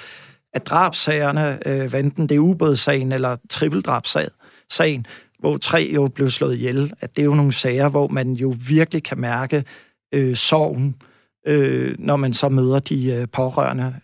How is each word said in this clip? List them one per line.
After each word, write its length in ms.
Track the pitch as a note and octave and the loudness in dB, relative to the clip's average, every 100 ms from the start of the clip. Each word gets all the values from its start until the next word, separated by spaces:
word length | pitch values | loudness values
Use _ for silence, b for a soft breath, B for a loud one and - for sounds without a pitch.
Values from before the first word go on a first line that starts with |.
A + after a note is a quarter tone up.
| B B B B B | B B B B B
at 140 | B2+ - | -8 -2
drabssagerne, 1000 | E3 F3+ - - D3+ C#3+ D3+ D3 C3+ - | 2 2 0 0 0 0 0 0 -2 -4
øh, 220 | C3+ C3 | -2 -2
hvad 100 | C3 | 0
enten 280 | C#3+ D#3 D3+ | 0 0 2
det 60 | |
er 40 | D3 | 4
ubådssagen 760 | E3+ F#3 D#3 C3+ - C3+ C3 | 4 4 2 2 2 0 0
eller 240 | C3 B2+ A#2+ - | -2 -2 -4 -8
trippeldrabssag-, 760 | - D3+ D#3+ - B2 - - - - b b b | -2 0 0 -2 -2 -2 -2 -4 -8 b b b
sagen, 360 | - E3 C3+ A#2 B B B | -2 0 -2 -8 B B B
hvor 180 | D3 D3+ | -4 -2
tre 340 | - E3 - | 0 0 2
jo 140 | D3 C#3 | 0 0
blev 220 | - C3+ | 0 -2
slået 240 | - C#3 | 0 -2
ihjel, 380 | B2 B2 C3+ C#3+ - | -2 -2 0 -2 -4
at 160 | B2 - | -8 0
det 60 | |
er 40 | D3 | 2
jo 80 | |
nogle 180 | D3 C#3+ | 4 2
sager, 360 | - B2+ B2+ C#3+ | 2 0 2 2
hvor 200 | C#3+ C#3 | 2 0
man 240 | C#3 B2+ | 0 -2
jo 240 | B2 C3 A#2+ B2 | -2 -2 -2 2
virkelig 340 | D#3 D#3+ D#3+ | 2 2 0
kan 160 | - A#2+ | -4 -6
mærke, 440 | A#2+ A#2+ C3 D3 C3+ B B B _ | -4 -4 -2 -2 -4 B B B _
øh, 220 | C#3 C3 A#2+ | 0 0 0
sorgen, 580 | - D#3 D3+ B2+ C#3 B2 b b b _ D3+ | 0 2 2 0 -2 -4 b b b _ 0
øh, 480 | D3 C3+ B2+ C3 - | 2 2 0 -2 -4
når 180 | - C#3+ | 0 0
man 160 | C3 | 0
så 160 | A#2+ C#3 | 0 2
møder 300 | C3 B2+ C#3 | 2 2 0
de, 340 | - C#3 B2+ | 0 -2 -2
øh, 140 | A#2+ A#2+ | -2 -4
pårørende, 640 | - B2+ C3+ C3 B2+ B2+ C3 | -4 -2 0 -2 -2 -6 -8